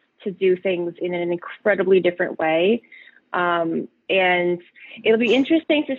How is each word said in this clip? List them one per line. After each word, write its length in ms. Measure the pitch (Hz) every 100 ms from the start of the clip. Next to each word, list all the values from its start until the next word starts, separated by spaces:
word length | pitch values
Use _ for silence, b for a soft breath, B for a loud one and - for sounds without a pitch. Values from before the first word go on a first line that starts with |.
| _ _
to 60 | 214
do 260 | 180 190 180
things 380 | 196 175 170 170
in 140 | 180
an 180 | 175 175
incredibly 680 | 175 - - 214 196 185 190
different 380 | 175 175 175 -
way. 440 | 160 160 185 233 B B B B _
Um, 560 | 180 175 170 165 160 - _ -
and 500 | 190 185 180 175 175 - _ B B
it'll 160 | 226 220
be 160 | 240
interesting 500 | 247 269 320 - 302
to 100 | 294